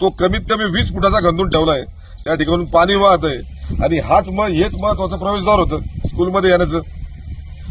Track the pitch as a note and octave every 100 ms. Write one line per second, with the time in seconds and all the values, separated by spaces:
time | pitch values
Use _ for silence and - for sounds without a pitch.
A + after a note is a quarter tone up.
0 | F#3 - F#3 F#3+ - A3 G#3 F#3+ B3 F3+
1 | G3 G#3 F3 E3 F#3+ D#3+ D#3+ C#3 - -
2 | - - C#3+ D#3 D3+ F3 D#3+ E3 F3+ G3
3 | G3 F3 D#3 B2 - - - - C3+ D#3+
4 | A2 F3+ F#3 F#3 G#3+ D#3+ G3+ - G#3 G3
5 | F#3 F#3+ F#3+ G3+ F#3 G3+ D#3 D3+ - -
6 | - - F3+ F#3+ F#3 F3+ E3+ D#3+ - -
7 | - - - - - - -